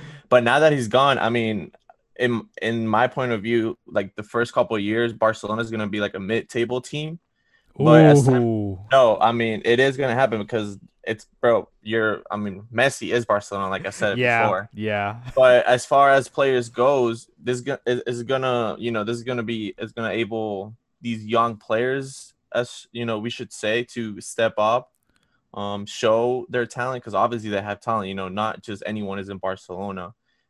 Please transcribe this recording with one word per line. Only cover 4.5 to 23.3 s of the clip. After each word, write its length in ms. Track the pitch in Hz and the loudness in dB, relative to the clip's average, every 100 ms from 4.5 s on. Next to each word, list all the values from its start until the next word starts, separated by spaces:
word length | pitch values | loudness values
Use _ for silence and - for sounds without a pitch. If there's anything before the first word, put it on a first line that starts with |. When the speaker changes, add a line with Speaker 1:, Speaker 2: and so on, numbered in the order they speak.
Speaker 1:
couple 220 | - 120 110 | 0 0 -2
of 60 | |
years, 320 | 101 113 117 | -2 0 -2
Barcelona's 580 | 110 110 110 104 110 113 | 0 0 0 -4 -6 -4
gonna 160 | 110 104 | -6 -4
be, 120 | 104 | -4
like, 140 | 101 95 | -4 -6
a 40 | |
mid-table 600 | 98 113 - 117 117 127 | -4 -4 -4 -4 -2 -4
team. 380 | - 151 156 170 _ _ _ _ _ - | -6 -10 -10 -12 _ _ _ _ _ 2
But 280 | 151 156 156 | 8 10 10
as 200 | 143 131 | 8 6
time 160 | 123 | 4
Speaker 2:
Ooh. 380 | 117 110 101 95 104 | 2 0 -4 -8 2
Speaker 1:
No, 260 | 135 120 101 | 4 6 6
I 120 | 113 | 2
mean, 280 | 117 113 107 - | 2 -2 0 2
it 140 | 120 | 4
is 180 | 135 131 | 2 2
gonna 180 | 135 117 | -2 2
happen 240 | 131 110 | 2 0
because 400 | 101 117 104 98 - _ | -4 -4 -4 -10 -18 _
it's, 240 | - 110 - _ | -8 -8 -10 _
bro, 260 | 120 110 - _ | 2 2 0 _
you're, 420 | 107 113 110 101 - | -4 0 0 -2 -6
I 60 | 104 | -8
mean, 260 | 104 95 113 | -8 -10 -8
Messi 380 | 113 135 - 92 | 0 0 0 -2
is 120 | 120 117 | -2 0
Barcelona, 440 | 104 - 101 95 | -2 -2 -6 -4
like 160 | 95 90 | -6 -6
I 40 | |
said 220 | - 107 | -4 -2
it 40 | 117 | 0
Speaker 2:
Yeah, 240 | 123 117 | 0 2
Speaker 1:
before. 260 | 113 95 104 | 2 -2 -6
Speaker 2:
yeah. 480 | 104 107 104 101 113 123 - | -8 -4 -2 -4 -6 -4 4
Speaker 1:
But 300 | 127 123 - | 6 6 4
as 180 | 123 - | 0 2
far 240 | 139 139 | 4 6
as 180 | 135 127 | 4 2
players 400 | - 139 127 117 | 0 0 0 -2
goes, 600 | 120 131 139 117 113 - _ | 0 2 4 2 -2 -10 _
this 220 | 123 123 | -6 -4
go-, 160 | 123 - 120 | -4 -4 -2
is, 160 | 123 - | -2 -4
is 160 | 120 | -6
gonna, 520 | 117 131 131 123 110 - | -4 -2 0 0 -2 -4
you 120 | 117 | -4
know, 120 | 113 | -4
this 140 | 104 120 | -4 -6
is 60 | |
gonna 200 | 120 123 | -6 -6
be, 320 | 110 113 104 - | -4 -6 -8 -8
is 140 | 110 | -12
gonna 180 | - 113 | -8 -4
able 680 | 101 107 113 110 98 107 117 _ _ | -4 -4 -4 -6 -6 -10 -16 _ _
these 220 | 117 110 107 | -10 -8 -2
young 320 | 113 117 107 | 0 0 -2
players, 760 | - 110 127 135 135 - - _ _ | -4 -2 -2 -4 -8 -14 -20 _ _
as, 340 | 117 123 - - | -4 -4 -8 -16
you 120 | 117 117 | -8 -6
know, 140 | 110 | -4
we 100 | |
should 220 | 117 | -6